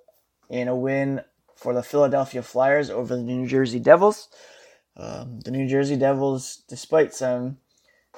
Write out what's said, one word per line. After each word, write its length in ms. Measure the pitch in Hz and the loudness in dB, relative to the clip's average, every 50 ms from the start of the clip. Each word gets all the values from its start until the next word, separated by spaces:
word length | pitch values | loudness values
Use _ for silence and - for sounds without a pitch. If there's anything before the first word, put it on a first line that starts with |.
| _ _ _ _ _ _ _ _ _ - | _ _ _ _ _ _ _ _ _ -10
in 180 | 123 123 123 | -6 -6 -4
a 80 | 123 127 | -2 -2
win 480 | 127 127 135 135 139 139 139 135 - - _ _ _ _ _ _ | -2 -2 -2 -2 -2 -2 -2 -4 -6 -8 _ _ _ _ _ _
for 180 | - - 123 123 | -10 -6 -4 -4
the 80 | 123 | -4
Philadelphia 600 | 117 - - 147 143 131 135 139 135 131 - 123 117 | -4 -2 2 2 2 4 2 0 -2 -2 -6 -10 -10
Flyers 460 | - - 123 131 135 143 147 143 120 | -4 0 2 2 4 4 2 0 -2
over 260 | 101 120 123 107 123 | -4 -6 -6 -4 -6
the 80 | 123 117 | -6 -6
New 240 | 120 127 127 127 | -6 -6 -4 -4
Jersey 320 | 120 131 135 135 117 120 123 | 0 0 0 0 0 -2 2
Devils. 480 | 113 139 160 175 196 208 208 - - - _ - - - - - - - _ _ _ _ _ | 8 8 8 8 8 4 2 0 -8 -20 _ -20 -20 -20 -20 -20 -20 -20 _ _ _ _ _
Um, 420 | - 98 110 - - 127 127 117 107 | -16 -14 -12 -12 -12 -14 -14 -16 -14
the 120 | - - | -10 -6
New 160 | 127 135 135 | -4 -4 -2
Jersey 280 | 127 135 139 139 139 147 | 0 2 2 2 2 0
Devils, 680 | 127 135 135 139 135 139 139 135 131 - - - - _ | 2 2 2 2 2 0 -2 -2 -4 -6 -10 -16 -18 _
despite 460 | - 135 - - - 160 160 147 - - | -18 -16 -16 -6 0 2 2 2 2 -2
some 460 | - 131 127 123 123 123 131 139 - _ _ _ _ _ _ _ _ _ _ - | -6 -4 -2 -2 -2 -4 -8 -10 -12 _ _ _ _ _ _ _ _ _ _ -20